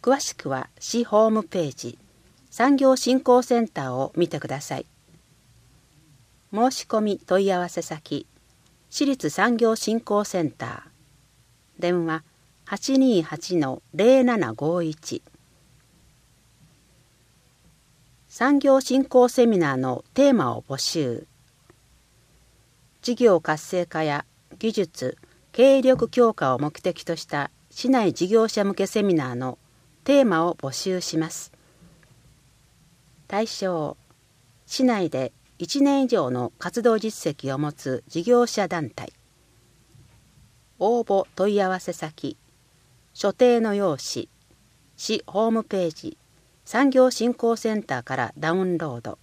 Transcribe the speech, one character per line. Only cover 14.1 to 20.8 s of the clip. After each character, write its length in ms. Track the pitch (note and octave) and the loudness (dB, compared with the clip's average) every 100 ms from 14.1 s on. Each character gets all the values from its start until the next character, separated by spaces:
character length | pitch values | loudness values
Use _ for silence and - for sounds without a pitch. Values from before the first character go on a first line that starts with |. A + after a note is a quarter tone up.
| C4 | 6
七 300 | B3 A3+ C3 | 4 0 -2
五 280 | A2 D3 F3 | -2 -2 -2
一。 400 | E3 D#3 - G#2 _ _ _ _ _ _ _ _ _ _ _ _ _ _ _ _ _ _ _ _ _ _ _ _ _ _ _ _ _ _ _ | -4 -8 -10 -12 _ _ _ _ _ _ _ _ _ _ _ _ _ _ _ _ _ _ _ _ _ _ _ _ _ _ _ _ _ _ _
産 320 | - B3+ C#4+ | -2 2 4
業 200 | C#4 C4+ | 4 4
振 240 | - B3+ | 4 0
興 240 | C4+ B3+ B3 | 4 4 4
セ 180 | - A#3 | 4 2
ミ 120 | G3+ | 4
ナ 140 | D3+ | 0
ー 40 | C3 | 0
の 280 | C3 B2 - | -2 -4 -6
テ 160 | - C#4 | 2 4
ー 40 | |
マ 220 | A#3+ C3 A#2 | 4 2 -4
を 60 | - | -8
募 80 | |
集。 500 | C3+ | -6